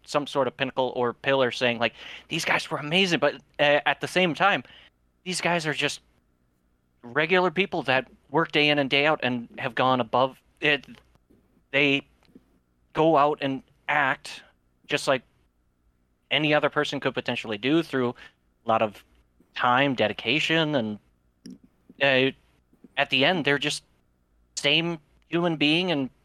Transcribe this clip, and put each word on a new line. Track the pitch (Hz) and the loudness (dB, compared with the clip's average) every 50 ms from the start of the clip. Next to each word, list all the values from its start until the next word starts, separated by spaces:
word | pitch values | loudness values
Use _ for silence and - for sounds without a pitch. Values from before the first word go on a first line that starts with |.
| _ | _
some | - - 147 143 | -4 -4 -4 -4
sort | - - 143 131 120 | -2 -2 -2 -2 -2
of | - | -2
pinnacle | - 139 127 - - 131 123 - | -4 -6 -4 -2 -2 -4 -2 -2
or | 127 120 117 110 | -2 -2 -2 -4
pillar | - - 139 139 135 131 120 - | -4 -2 0 2 2 2 0 0
saying, | - 127 120 117 113 | 0 0 0 0 0
like, | 117 113 - - - - - - - - | -2 -2 -2 -6 -14 -18 -18 -20 -12 -8
"These | - 165 - | -8 -6 -2
guys | - - 160 - - | -2 -2 -2 -2 -6
were | 160 - | -8 -8
amazing," | 151 147 165 185 196 180 170 127 | -6 -2 0 2 2 2 2 2
but, | 143 147 - 139 - _ _ - | 2 0 -2 -4 -12 _ _ 0
uh, | 147 147 147 147 - | 2 4 4 4 2
at | 147 143 - | 0 -2 -2
the | - 135 | -4 -4
same | - 180 185 175 143 | 0 0 0 0 2
time, | - 180 196 190 139 - - - - - - _ _ _ _ _ _ _ | 2 2 2 2 0 -4 -10 -18 -20 -20 -20 _ _ _ _ _ _ _
these | 185 175 - | -8 -8 -4
guys | - 170 175 170 151 | -2 0 -2 0 -2
are | 156 143 | -4 -4
just | - 147 139 - - - _ _ _ _ _ _ _ _ _ _ _ _ _ _ _ _ _ _ _ - | -2 -4 -4 -4 -8 -14 _ _ _ _ _ _ _ _ _ _ _ _ _ _ _ _ _ _ _ -20
regular | 120 120 147 160 160 185 180 180 180 | -18 -10 -8 -4 0 2 2 2 0
people | 156 180 196 - - 170 127 | 0 -2 -4 -4 -4 -6 -2
that | 131 131 131 127 - - _ _ _ | 0 0 0 0 -4 -12 _ _ _
work | 131 156 165 - - | -2 -2 -2 0 0
day | 156 147 147 | 2 2 4
in | 147 147 | 2 2
and | 139 127 | 0 2
day | 143 139 143 | 2 2 4
out | 156 156 - - | 2 2 2 0
and | 123 127 120 117 - - - | -2 -2 -4 -6 -10 -12 -10
have | 131 131 117 | -10 -6 -2
gone | - 127 131 131 127 | 0 2 2 2 2
above | 120 110 - 123 131 131 127 - _ _ _ _ | 0 0 0 0 0 0 -2 -10 _ _ _ _
it. | 160 151 147 135 - - 117 - _ _ _ _ _ _ _ _ _ _ _ _ _ _ - | 0 0 0 0 -4 -12 -20 -20 _ _ _ _ _ _ _ _ _ _ _ _ _ _ 0
They | 139 147 139 139 143 - _ _ _ _ _ _ - _ _ _ _ _ _ _ _ _ _ - | 2 2 2 2 0 -4 _ _ _ _ _ _ -20 _ _ _ _ _ _ _ _ _ _ -2
go | 156 156 165 160 | 2 2 4 4
out | 139 143 147 151 - | 4 4 2 0 -2
and | 143 139 135 131 - _ _ _ _ - | -4 -4 -4 -6 -10 _ _ _ _ -4
act | 147 151 143 131 143 - - - - - - _ _ _ _ _ _ _ _ | -2 0 0 0 -2 -4 -8 -14 -18 -18 -20 _ _ _ _ _ _ _ _
just | - 143 143 - 151 | -6 -4 -2 0 0
like | 135 127 - _ _ _ _ _ _ _ _ _ _ _ _ _ _ _ _ _ _ _ _ _ | 0 0 -2 _ _ _ _ _ _ _ _ _ _ _ _ _ _ _ _ _ _ _ _ _
any | - 143 151 147 151 | 0 0 2 2 2
other | 147 147 143 | 2 2 2
person | - 147 147 - 151 135 | 0 0 -2 -2 -4 -4
could | - 135 120 | -4 -4 -4
potentially | 135 - - 120 - - 110 107 104 | -2 -4 -4 -6 -6 -6 -6 -6 -4
do | 110 131 156 170 160 | -2 0 0 0 0
through | - - 131 123 120 | 0 -2 -2 -2 -2
a | 123 - - - _ _ _ _ _ _ _ 113 | -4 -8 -16 -20 _ _ _ _ _ _ _ 0
lot | 110 110 113 | 2 2 2
of | 107 98 - - _ _ _ _ _ _ _ _ _ _ | 0 -2 -10 -20 _ _ _ _ _ _ _ _ _ _
time, | - - 123 123 127 143 143 131 | -2 0 2 4 4 2 2 2
dedication, | 107 110 104 104 - - 113 131 156 151 - 160 165 160 151 151 | 0 0 -2 -2 -4 -2 -2 0 0 0 0 0 0 0 0 0
and, | 135 113 107 104 101 - _ _ _ _ _ _ _ _ - - - _ _ _ _ _ _ - - 135 | -2 -2 -2 -6 -10 -14 _ _ _ _ _ _ _ _ -20 -20 -20 _ _ _ _ _ _ -6 -2 0
uh, | 139 131 127 131 135 - - _ _ _ _ _ _ _ _ - - _ | 2 2 2 2 0 -2 -6 _ _ _ _ _ _ _ _ -20 -10 _
at | 135 139 - | -2 -2 0
the | 139 131 135 | 2 2 2
end, | 160 190 175 127 | 2 2 2 2
they're | 143 143 139 | 0 0 0
just | 131 147 143 - - _ _ _ _ _ _ _ _ _ _ _ _ _ _ | 0 -4 -6 -6 -10 _ _ _ _ _ _ _ _ _ _ _ _ _ _
same | - - 143 151 160 165 170 170 160 - _ _ _ _ _ | -4 0 0 0 2 0 -2 -6 -8 -12 _ _ _ _ _
human | 160 170 175 175 165 | -2 0 0 0 0
being | 151 147 147 156 170 185 185 | 0 2 2 2 0 0 0
and | 160 143 135 120 - _ | -2 -2 -2 -6 -8 _